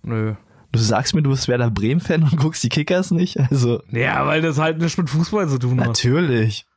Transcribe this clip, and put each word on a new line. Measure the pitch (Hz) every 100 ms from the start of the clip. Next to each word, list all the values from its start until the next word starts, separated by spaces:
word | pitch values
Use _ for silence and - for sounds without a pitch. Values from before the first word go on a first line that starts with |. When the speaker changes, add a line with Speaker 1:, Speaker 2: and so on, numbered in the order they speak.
Speaker 1:
Nö. | - 113 110 107 _ - _
Speaker 2:
Du | 117
sagst | 110 110 127
mir, | 156
du | 143
bist | 135 -
Werder | 123 120
Bremen-Fan | 98 107 160 - 165
und | 151 151
guckst | 151 160
die | 117
Kickers | - 147 180 185
nicht? | 170 180 -
Also | 127 139 120 120 -
Speaker 1:
Ja, | 117 139 135 139
weil | 156
das | 165 147
halt | 160 160
nichts | 165 165
mit | 160
Fußball | 147 170 208 175
zu | 135
tun | 123 127
hat. | 120
Speaker 2:
Natürlich. | 113 123 143 170 120 110 104 -